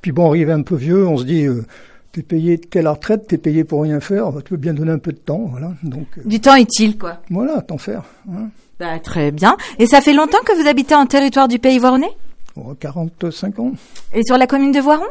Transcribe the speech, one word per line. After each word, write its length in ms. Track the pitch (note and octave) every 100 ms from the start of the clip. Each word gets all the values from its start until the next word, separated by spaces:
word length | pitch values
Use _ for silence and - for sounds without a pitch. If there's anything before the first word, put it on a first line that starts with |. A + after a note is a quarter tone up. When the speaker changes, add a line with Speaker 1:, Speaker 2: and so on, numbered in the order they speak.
Speaker 1:
Puis 120 | -
bon, 140 | C3+ E3+
arrivé 240 | D#3 D#3
un 100 | D#3
peu 120 | C#3+ E3
vieux, 300 | C#3 F#3 F#3
on 120 | D3
se 60 |
dit, 200 | B2+ E3
euh, 220 | C#3+ A#2+ A2+ - - - _
t'es 100 | -
payé, 340 | D3+ E3 E3 E3+
t'es 220 | - F#3
à 40 |
la 100 | E3
retraite, 340 | D3+ - G#3+ G#3+
t'es 100 | F3+
payé 260 | E3+ D#3
pour 180 | D#3+ D3
rien 180 | D3+ D3
faire, 320 | - G3+ G#3+ C#3+
tu 120 | -
peux 60 | F3+
bien 160 | C#3+
donner 200 | D3 D#3+
un 60 | D#3+
peu 140 | E3+
de 60 | D#3
temps, 260 | - D#3 A3
voilà. 220 | B2 D#3+ F3
Donc, 240 | E3 C3 D#3 -
euh, 60 |
Speaker 2:
Du 160 | G#3+ G#3+
temps 160 | C4+ C4+
utile, 400 | A#3+ - G#3+ G#3+
quoi. 220 | E3+ E3+ -
Speaker 1:
Voilà, 320 | F3+ B3+ D4+
tant 160 | - D#3
faire, 280 | - G#3 - _ -
hein. 160 | F3+ A3 - _ -
Speaker 2:
Bah, 180 | F3 D#3+
très 320 | - F3 D3
bien. 260 | D3 F#3+ D#4+ - -
Et 60 | A3+
ça 140 | C#4+
fait 140 | C#4
longtemps 280 | C#4+ D#4 F#4+ A#4+
que 120 | F#4
vous 80 | D4
habitez 280 | D4 C4+
en 100 | D4+
territoire 420 | C4+ C#4 C#4 C#4 C4+
du 100 | A#3+
Pays 200 | C4 B3+
Voironnais ? 320 | B3+ B3+ D#4+ - - - - -
Speaker 1:
Oh, 160 | B2 C#3+
quarante-cinq 800 | D3 C#3+ E3 E3 E3+ - F#3+ G3
ans. 140 | - C#4 - - -
Speaker 2:
Et 80 | -
sur 140 | A3 B3+
la 80 | B3+
commune 240 | C#4 C#4
de 60 | C#4
Voiron ? 240 | C4+ D4+ G4+